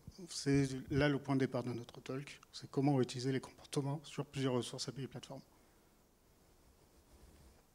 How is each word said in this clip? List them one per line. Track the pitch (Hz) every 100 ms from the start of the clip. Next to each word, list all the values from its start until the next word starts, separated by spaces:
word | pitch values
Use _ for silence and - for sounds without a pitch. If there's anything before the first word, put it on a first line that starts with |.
| - - 175
c'est | - 139 139 135 131 -
là | 143 147
le | 135
point | 143 135
de |
départ | 127 127
de | 123
notre | 117 120 127
talk, | - 135 143 - -
c'est | - -
comment | 143 139 139
utiliser | 123 127 127
les | 151
comportements | - - - 151 139 151
sur | - - 139
plusieurs | 139 131
ressources | 123 110 131 -
A |
P | 120
I | 127
plateformes. | 127 - 135 - - - _ _ _ _ _ _ _ _ - - - - - - - - - - - _